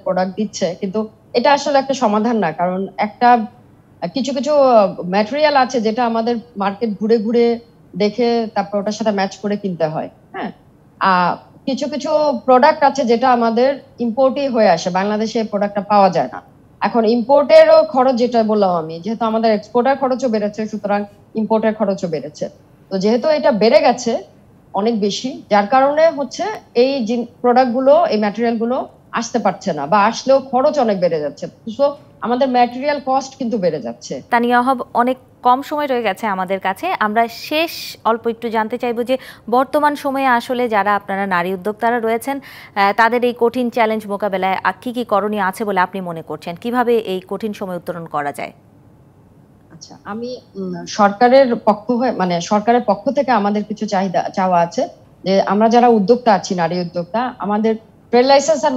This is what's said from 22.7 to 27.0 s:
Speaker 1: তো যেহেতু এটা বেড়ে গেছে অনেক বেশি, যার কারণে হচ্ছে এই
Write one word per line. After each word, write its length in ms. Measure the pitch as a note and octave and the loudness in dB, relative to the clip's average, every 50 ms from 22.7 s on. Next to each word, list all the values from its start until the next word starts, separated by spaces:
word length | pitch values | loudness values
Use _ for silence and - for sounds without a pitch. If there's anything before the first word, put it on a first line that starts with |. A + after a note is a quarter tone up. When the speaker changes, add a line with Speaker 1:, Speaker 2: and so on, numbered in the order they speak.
| - _ _ _ | -20 _ _ _
Speaker 1:
তো 40 | G3 F#3+ | -4 -2
যেহেতু 280 | F#3 G#3+ A#3 B3 A3 D#4 D#4 D4 | 0 2 2 2 2 0 0 2
এটা 120 | C#4 D#4 B3+ G3 | 2 2 2 4
বেড়ে 180 | G3+ A3+ C4+ D#4+ D#4 | 4 4 4 4 4
গেছে 280 | C4+ A#3+ - - A#3 A#3 F4 G4 - _ _ _ _ _ _ _ _ - F#3+ | 4 2 0 -2 -4 -4 -4 -6 -12 _ _ _ _ _ _ _ _ -6 -2
অনেক 200 | G3+ A#3 A#3+ G#3 G3 | -2 -2 0 0 -2
বেশি, 240 | G3+ G3 - - B3+ D#4 E4+ - - | -2 -4 -4 -8 -8 -10 -12 -4 0
যার 160 | G3+ G3+ G3+ | 0 0 2
কারণে 380 | G3+ C4+ C4 C4+ C#4 D4 D4+ D#4+ E4 D4+ C4+ | 2 2 2 2 2 4 4 2 2 2 0
হচ্ছে 260 | C#4+ - - - E4+ G#4 G#4+ - - _ - | -6 -8 -6 -6 -6 -6 -6 -10 -14 _ 0
এই 180 | A#3 B3 C4+ C#4 C#4 | 2 2 2 0 -2